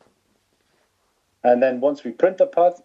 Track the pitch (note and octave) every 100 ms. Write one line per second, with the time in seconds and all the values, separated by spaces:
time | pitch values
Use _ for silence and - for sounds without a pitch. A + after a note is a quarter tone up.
0 | _ _ _ _ _ _ _ _ _ _
1 | _ _ _ _ B2 B2 C3 B2 C#3 C#3+
2 | A#2+ - F3+ F#3+ F#3 - F3 F3